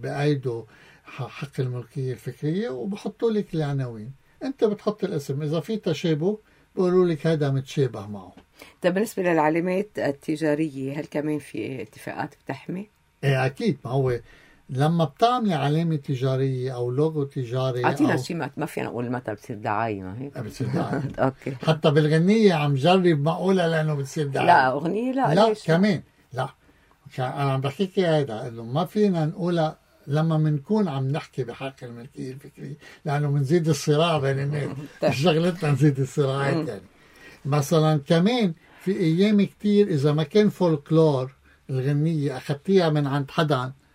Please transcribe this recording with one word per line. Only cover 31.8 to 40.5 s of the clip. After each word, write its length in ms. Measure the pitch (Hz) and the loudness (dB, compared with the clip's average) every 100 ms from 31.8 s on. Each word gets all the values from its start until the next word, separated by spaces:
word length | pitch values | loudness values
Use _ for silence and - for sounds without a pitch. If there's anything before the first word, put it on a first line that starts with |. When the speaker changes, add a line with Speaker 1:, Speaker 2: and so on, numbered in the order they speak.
Speaker 1:
الملكية 500 | 123 120 123 - 135 | -14 -14 -16 -12 -12
الفكرية، 440 | 131 139 - 147 147 - - | -12 -18 -16 -14 -14 -18 -12
لأنه 260 | 156 143 147 | -4 -2 0
منزيد 380 | 143 131 175 160 | 0 2 2 2
الصراع 500 | 147 - 147 170 156 | 0 2 2 2 2
بين 200 | 135 135 | 0 -2
الناس. 320 | 143 147 135 | -2 -4 -6
Speaker 2:
<laughs> 300 | 135 151 - | -8 -12 -4
طيب. 80 | 156 | -2
Speaker 1:
مش 60 | 131 | 2
شغلتنا 480 | 170 156 175 175 151 | 2 2 2 0 0
نزيد 300 | 131 151 135 | 4 4 2
الصراعات 540 | 135 - 135 139 139 | -2 -2 -2 0 0
Speaker 2:
مم. 140 | 160 147 | -2 -4
Speaker 1:
يعني. 140 | 98 - _ _ - - - | -8 -14 _ _ -20 -20 -12
مثلًا 560 | 139 147 135 165 156 156 139 | -2 -2 2 4 4 2 2
كمان 460 | 165 190 247 196 160 _ - | 4 4 2 0 -2 _ -8
في 200 | - 202 | -4 0
أيام 420 | 165 165 208 208 | 2 4 4 4
كتير 460 | 196 - 208 202 208 | 2 0 2 4 4
إذا 240 | 156 147 | 2 2
ما 100 | 147 | 0
كان 260 | 156 208 | 2 2
فولكلور 880 | 208 | 2